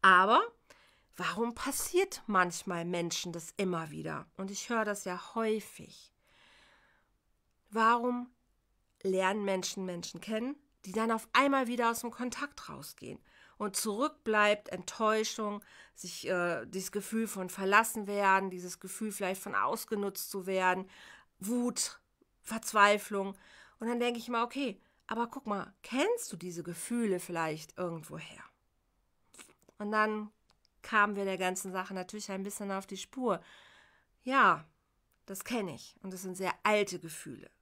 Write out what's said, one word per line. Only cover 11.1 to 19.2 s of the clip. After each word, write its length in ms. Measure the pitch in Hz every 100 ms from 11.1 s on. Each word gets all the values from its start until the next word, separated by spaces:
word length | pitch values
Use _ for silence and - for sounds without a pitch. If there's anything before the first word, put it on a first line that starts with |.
auf 180 | 220 -
einmal 340 | 233 277 277 240
wieder 240 | 240 233
aus 100 | 226
dem 100 | 240
Kontakt 580 | 226 247 - 285 - -
rausgehen? 520 | 139 147 - 127 - _ - - _
Und 160 | 208
zurückbleibt 920 | 202 220 208 302 - - 214 208 208 -
Enttäuschung, 960 | 180 - - 220 220 220 - 208 202 - - -
sich, 340 | - 180 - -
äh, 360 | 180 175 156 -
dieses 260 | 190 185
Gefühl 340 | 208 196 226 220
von 240 | 196 185
verlassen 560 | - 196 208 226 226 196
werden, 440 | 202 196 190 190
dieses 280 | 185 180 -
Gefühl 320 | 190 - 214
vielleicht 320 | 202